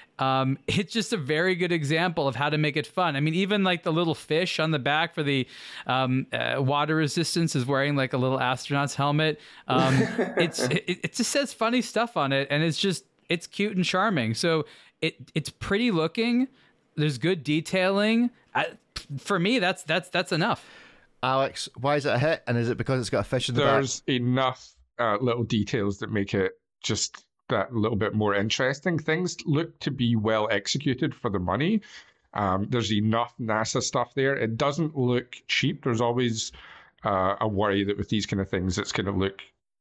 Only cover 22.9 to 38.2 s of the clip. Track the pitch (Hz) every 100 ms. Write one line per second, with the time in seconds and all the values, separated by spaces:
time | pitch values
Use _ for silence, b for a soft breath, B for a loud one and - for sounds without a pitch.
22.9 | 131 113 113 104 127 - 120 139 139 135
23.9 | - - 127 123 127 131 123 - _ _
24.9 | - 117 104 127 120 110 117 104 131 101
25.9 | 101 107 107 101 101 92 - _ _ -
26.9 | 104 - - - _ - 113 - 120 107
27.9 | 104 104 107 104 101 107 - 131 143 185
28.9 | 165 156 160 180 - - 147 165 - -
29.9 | 143 120 117 107 110 107 101 - 143 143
30.9 | - 156 - 117 95 87 101 160 220 B
31.9 | B B B B - 101 95 104 127 104
32.9 | 107 107 113 120 - 113 107 110 131 -
33.9 | 131 123 - 135 139 113 113 143 147 156
34.9 | 147 123 123 - - - - - 151 139
35.9 | 113 120 120 123 113 - B B B B
36.9 | _ 110 95 92 101 113 98 104 98 101
37.9 | 101 101 110